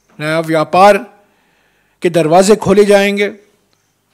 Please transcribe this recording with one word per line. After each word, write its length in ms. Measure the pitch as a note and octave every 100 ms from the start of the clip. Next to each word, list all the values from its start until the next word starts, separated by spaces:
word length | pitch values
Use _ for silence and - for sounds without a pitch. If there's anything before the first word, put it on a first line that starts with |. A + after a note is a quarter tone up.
| _ -
नया 200 | D3+ D#3+
व्यापार 580 | D#3+ D#3+ D#3 F3+ G3+ G3+ B3 _ _ _ _ _ _ _ _ _
के 80 | F3+
दरवाजे 460 | E3+ D#3 F3 F#3+ G#3
खोले 300 | E3 G3 G3+
जाएंगे, 480 | G3+ G3+ G3+ G#3 G#3+ _ _ _ _ _ _ _